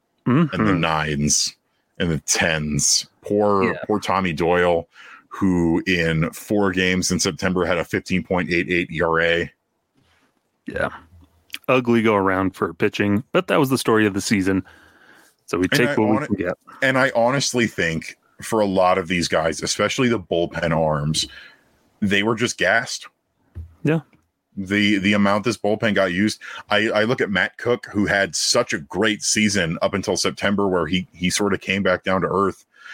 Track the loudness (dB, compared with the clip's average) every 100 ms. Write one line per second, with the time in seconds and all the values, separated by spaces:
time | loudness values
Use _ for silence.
0 | _ _ 0 2 2 0 0 2 0 0
1 | -2 -2 0 0 -2 -8 _ _ _ -6
2 | -4 -4 -2 -2 0 -2 -2 -2 0 0
3 | -4 _ -4 0 2 2 2 -2 -4 -4
4 | 0 0 0 0 2 2 2 0 -2 -14
5 | -20 -20 _ -4 0 2 2 2 0 0
6 | 2 0 -2 -4 -4 0 0 2 2 0
7 | 0 0 -2 -2 -2 0 0 0 -2 -4
8 | -2 -4 -2 -2 0 -2 0 -2 -2 -2
9 | 0 2 2 0 -2 -10 _ _ _ _
10 | _ _ _ _ _ _ -10 -6 -6 -8
11 | -18 -20 -20 _ _ -10 0 0 4 2
12 | 4 2 2 0 0 -2 -4 -2 -2 0
13 | 2 0 0 -2 0 2 2 0 2 2
14 | 2 0 -2 0 2 0 -2 -12 -20 _
15 | -20 -20 _ _ -8 -2 0 2 2 2
16 | 2 0 -2 -4 -4 -8 -12 -4 0 2
17 | 2 2 2 0 -2 0 0 0 -2 -2
18 | -8 -16 _ -18 -4 0 2 4 4 2
19 | 0 -2 0 0 0 -2 -4 -2 -2 0
20 | 0 0 -2 -2 -2 -2 -2 0 0 0
21 | -2 -2 -4 -10 -20 -20 _ _ _ _
22 | 0 2 0 0 -2 0 0 0 -2 -8
23 | -14 -20 _ _ _ -18 -18 _ 0 0
24 | -2 _ _ _ _ -12 -2 2 2 2
25 | 2 2 2 2 0 -2 -2 0 0 2
26 | 0 2 0 -2 -10 -18 -2 0 2 2
27 | 2 0 0 0 -2 -2 -2 -2 -2 -2
28 | 0 2 0 -2 0 0 0 -4 -6 0
29 | 0 0 -2 2 2 2 0 0 -2 -2
30 | -2 -2 -2 -2 -2 0 2 0 0 -2
31 | -4 -4 -4 0 0 -2 -2 -2 0 0
32 | 0 -2 0 0 0 -4 _ _ -18